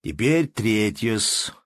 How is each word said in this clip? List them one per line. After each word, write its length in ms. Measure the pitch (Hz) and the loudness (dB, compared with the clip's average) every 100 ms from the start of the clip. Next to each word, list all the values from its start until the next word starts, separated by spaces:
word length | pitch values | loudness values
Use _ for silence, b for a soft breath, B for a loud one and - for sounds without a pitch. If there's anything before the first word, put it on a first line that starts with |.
Теперь 440 | - 78 123 160 156 | -8 -2 2 2 0
третье-с. 1040 | - 110 107 107 101 113 110 - - - - | -2 0 2 0 0 -2 0 0 -2 -6 -12